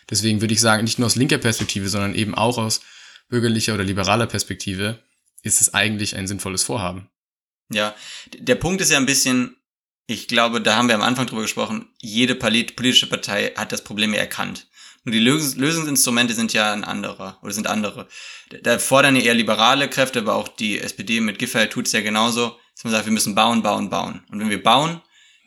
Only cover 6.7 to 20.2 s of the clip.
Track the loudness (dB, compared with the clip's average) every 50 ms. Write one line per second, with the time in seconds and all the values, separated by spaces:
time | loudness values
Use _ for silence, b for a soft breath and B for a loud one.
6.7 | -2 -4 -4 -4 -6 -8 -14 _ _ _ _ _ _ _ _ _ _ _ _ -6
7.7 | -2 -2 -2 -2 -4 B B B B B B B B -8 0 0 0 2 2 -2
8.7 | 0 0 2 2 2 4 4 2 2 2 2 2 2 0 0 -2 -8 _ _ _
9.7 | _ _ _ _ _ _ _ -8 -8 -8 -6 -2 2 2 2 2 2 0 2 2
10.7 | 2 4 4 4 4 4 2 0 0 0 -4 -4 -4 -6 -6 -6 -4 -4 -4 -4
11.7 | -6 -8 -10 _ _ _ -12 -6 0 0 0 0 0 0 0 0 2 2 0 -2
12.7 | -6 -2 0 4 4 4 4 2 -4 -6 -4 -4 -2 -2 -2 -2 -4 -6 -6 -6
13.7 | -6 -10 -8 -8 -4 -2 0 0 0 0 -2 -4 -4 -6 -6 -6 -8 -12 -14 B
14.7 | B B B B B B B -2 0 2 4 4 4 2 0 -4 -2 -2 0 0
15.7 | 0 -2 -2 -2 0 0 2 2 4 2 2 2 0 -2 -2 0 2 2 2 2
16.7 | 0 -2 -6 -6 -6 -6 -6 -8 -10 -10 -12 -14 -14 _ -12 -8 -6 -4 -2 -2
17.7 | -2 -2 -2 -4 -6 -8 -16 B B B B B B B B B -16 -4 0 0
18.7 | 2 2 2 2 4 6 6 6 4 4 4 4 4 2 2 2 2 4 4 4
19.7 | 4 4 2 -2 0 0 0 0 0 -2